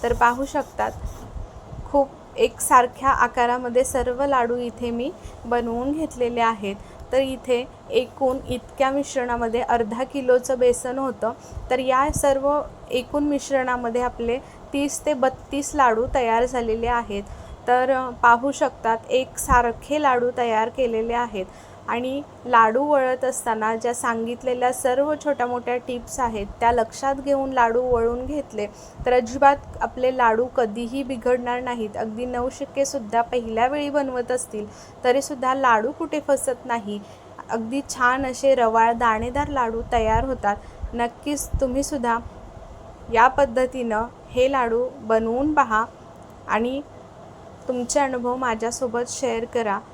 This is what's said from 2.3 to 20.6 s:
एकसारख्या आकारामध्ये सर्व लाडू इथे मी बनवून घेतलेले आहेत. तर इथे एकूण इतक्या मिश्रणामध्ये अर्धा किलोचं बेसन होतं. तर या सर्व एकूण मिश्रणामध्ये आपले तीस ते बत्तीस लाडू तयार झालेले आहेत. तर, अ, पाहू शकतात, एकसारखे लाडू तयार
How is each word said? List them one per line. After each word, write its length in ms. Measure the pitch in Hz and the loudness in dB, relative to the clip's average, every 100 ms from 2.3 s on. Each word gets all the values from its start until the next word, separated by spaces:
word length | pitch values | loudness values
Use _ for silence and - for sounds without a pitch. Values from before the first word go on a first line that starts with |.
| - | -2
एकसारख्या 720 | 240 - - 269 247 - 269 | -2 0 4 6 4 0 0
आकारामध्ये 760 | 254 240 254 240 247 247 240 | 2 0 2 0 0 0 0
सर्व 420 | 262 262 247 247 285 | 0 0 -2 -2 0
लाडू 320 | 269 233 247 | 2 2 -2
इथे 340 | 240 226 240 | -4 -6 -6
मी 200 | 233 269 - - - 233 | -4 -6 -8 -16 -14 -2
बनवून 460 | 240 240 233 254 | -2 -2 -4 -2
घेतलेले 500 | 294 302 247 240 240 | -2 -4 -2 -2 2
आहेत. 340 | 226 220 202 202 - - - | 0 0 -6 -8 -12 -18 -2
तर 60 | 254 | 0
इथे 480 | 269 254 - 240 262 - - | 0 -4 -2 -2 -2 -14 -2
एकूण 480 | 226 247 - 269 262 - | -2 -2 -2 -2 0 -4
इतक्या 420 | 247 - - 269 | -8 -8 0 0
मिश्रणामध्ये 720 | 277 277 269 247 240 233 226 | 2 -2 -4 -2 -2 0 -2
अर्धा 420 | - 233 220 226 | 0 0 0 -4
किलोचं 560 | 262 285 254 247 247 254 | -4 -4 4 4 4 2
बेसन 400 | 247 240 247 262 | 4 2 -2 -4
होतं. 320 | 269 214 214 - - - - | -4 -2 -4 -4 -12 -14 -4
तर 100 | 254 | -2
या 280 | 262 254 294 294 | 2 2 2 2
सर्व 440 | 285 269 277 294 - - - | 2 2 2 0 -2 -12 -6
एकूण 320 | 254 240 294 | -4 -2 0
मिश्रणामध्ये 760 | 294 285 - 269 254 247 240 233 | 0 0 0 -2 0 -2 -2 -2
आपले 380 | 247 240 233 254 - - - | -2 -2 -4 -4 -6 -20 -6
तीस 320 | 277 285 - - | -2 -2 -2 -2
ते 80 | |
बत्तीस 580 | 285 262 262 - 277 277 302 | 2 2 0 -6 -6 -4 2
लाडू 320 | 254 220 262 277 | 4 4 0 0
तयार 300 | 233 226 247 | 2 2 2
झालेले 420 | 254 233 220 233 | 0 -2 -2 0
आहेत. 360 | 240 214 202 202 - - - - | -2 -2 -8 -8 -14 -16 -10 2
तर, 220 | 247 254 | 4 4
अ, 200 | 262 254 | 2 0
पाहू 420 | 233 240 233 269 | 4 6 6 4
शकतात, 460 | 269 277 - 226 226 - | 0 -2 0 -2 -2 0
एकसारखे 920 | 254 262 - - 247 240 233 - 294 | 0 0 -8 2 4 4 -2 -4 0
लाडू 300 | 294 247 247 247 | 2 2 0 0
तयार 320 | 240 220 | 0 0